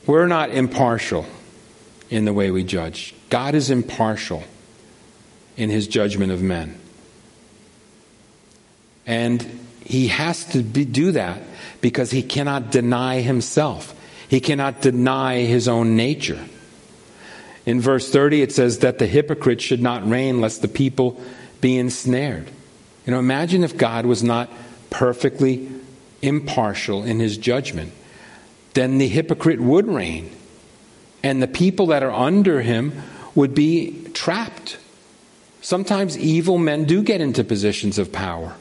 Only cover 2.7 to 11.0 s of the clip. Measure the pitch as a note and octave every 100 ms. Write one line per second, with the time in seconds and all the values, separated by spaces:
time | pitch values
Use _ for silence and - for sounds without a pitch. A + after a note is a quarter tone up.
2.7 | F#2+ D#2+ - - - - B2+ C3+ D3+ C3
3.7 | B2+ A#2+ - A2 G#2+ - D#2+ - - -
4.7 | - - - - - - - - - A2
5.7 | G#2+ G2+ A#2 G#2 G2+ F#2+ F2+ F#2+ F2 D#2
6.7 | - - - - - - _ _ - -
7.7 | _ _ _ _ _ _ _ _ _ _
8.7 | _ _ _ - A#2 A#2 A#2+ - - -
9.7 | - - B2+ B2 F#2 D#3+ E3 - C3 A2
10.7 | B2+ C#3 B2